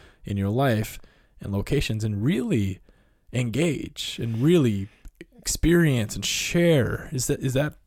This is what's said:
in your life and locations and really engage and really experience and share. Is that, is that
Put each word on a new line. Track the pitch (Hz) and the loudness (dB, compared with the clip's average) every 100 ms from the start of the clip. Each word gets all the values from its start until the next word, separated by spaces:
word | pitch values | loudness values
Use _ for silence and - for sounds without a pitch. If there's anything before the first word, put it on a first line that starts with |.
| - _ - | -20 _ -6
in | 101 | -2
your | 98 | 0
life | 117 139 107 110 - - _ _ - | 2 2 0 -2 -8 -20 _ _ -14
and | - | -6
locations | 101 98 131 - 110 | -4 -2 -2 -2 -2
and | 107 101 | -4 -2
really | 117 208 240 139 98 92 _ _ _ _ _ | 0 0 0 0 -2 -4 _ _ _ _ _
engage | 113 123 110 170 139 - - - - | -4 -2 0 -2 -2 -6 -10 -10 -6
and | 117 113 | -4 0
really | 139 180 127 101 98 _ - - - _ | 4 4 4 0 -4 _ -20 -20 -20 _
experience | - - 151 175 160 127 104 - | -6 0 4 4 4 2 0 -4
and | 95 | -4
share. | - - 175 170 156 113 - - | -4 -2 2 4 4 2 -2 -6
Is | 127 - | -4 -2
that, | 143 | -2
is | 135 | 0
that | 127 151 - | 0 -2 -4